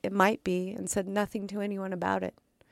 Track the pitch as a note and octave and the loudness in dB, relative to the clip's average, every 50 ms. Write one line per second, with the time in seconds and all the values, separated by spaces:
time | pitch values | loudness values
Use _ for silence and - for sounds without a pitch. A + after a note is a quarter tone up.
0 | - F#3+ F#3+ G3 F#3 G3 A3 - - F#3+ F3+ F3+ F#3 F#3 G3 - F#3+ F#3 - G#3 | -2 0 4 6 6 6 4 2 0 0 0 0 0 -2 -4 -6 -6 -2 -2 -2
1 | F#3+ F#3 G3 G#3 G#3 G3 - A3 G3 G3 G3 G#3 G3+ G#3 G3+ G3 F#3+ F#3+ F#3+ F3 | -2 0 0 0 0 0 -2 -6 -6 -4 -4 -4 -4 -2 -2 -4 -4 -4 -4 -2
2 | E3+ F#3+ F#3+ F#3+ F#3 F3+ - - _ _ _ _ _ _ | 0 0 2 2 0 -2 -6 -8 _ _ _ _ _ _